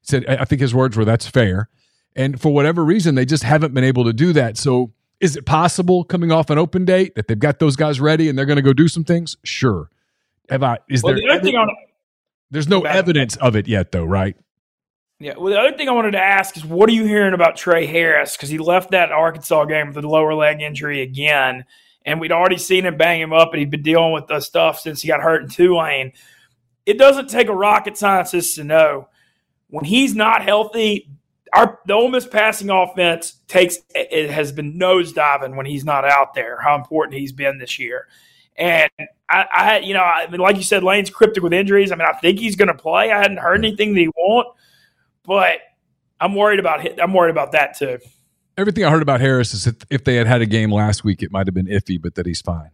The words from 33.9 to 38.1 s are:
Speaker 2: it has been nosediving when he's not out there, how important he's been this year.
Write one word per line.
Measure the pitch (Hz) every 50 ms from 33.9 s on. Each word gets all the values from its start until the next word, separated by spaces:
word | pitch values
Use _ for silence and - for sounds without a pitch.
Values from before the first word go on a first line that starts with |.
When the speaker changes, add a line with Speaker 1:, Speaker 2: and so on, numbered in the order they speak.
| _
Speaker 2:
it | 139 131 - - 160 151 147
has | 143 156 151 139
been | 135 156 151 147 156
nosediving | 175 185 185 185 185 175 160 143 160 147 143 139 139 135 131 135
when | 135 135
he's | 139 147 139 139
not | 151 147 139 135
out | 143 143 139 135 - -
there, | 131 117 117 123 -
how | - 147 147
important | 143 127 _ 156 156 147 - 135
he's | 139 139 135
been | 131 135 139 139 139
this | 135 123 123 - -
year. | 131 117 123 127 - _